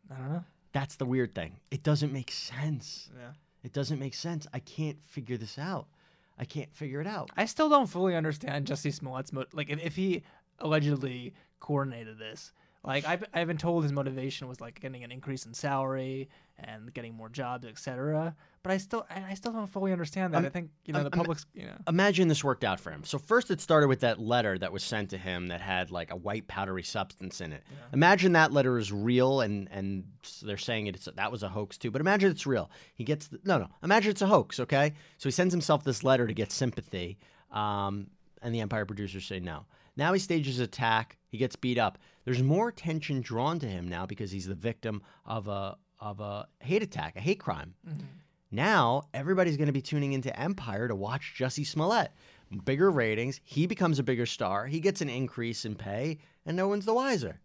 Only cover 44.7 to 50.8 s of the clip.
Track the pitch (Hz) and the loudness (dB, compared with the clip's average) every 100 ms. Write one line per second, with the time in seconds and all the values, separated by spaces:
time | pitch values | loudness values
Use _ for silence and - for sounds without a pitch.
44.7 | 113 113 107 - - - 110 104 101 98 | -4 -6 -8 -10 -20 -8 -6 -4 -4 -6
45.7 | - _ _ 107 101 104 104 - _ 120 | -8 _ _ -12 -8 -8 -8 -10 _ -2
46.7 | 196 202 165 78 92 123 - - 80 78 | 0 0 -6 -8 -4 -2 0 -2 -6 -8
47.7 | - - 147 135 - _ _ _ 104 175 | -14 -12 -10 -10 -16 _ _ _ 0 4
48.7 | 202 120 135 - - 143 185 175 147 147 | 6 6 4 0 -6 0 4 4 4 2
49.7 | 139 - 151 143 135 127 - 147 190 120 | 2 0 0 2 0 -2 -2 -2 -2 -4
50.7 | 101 | -2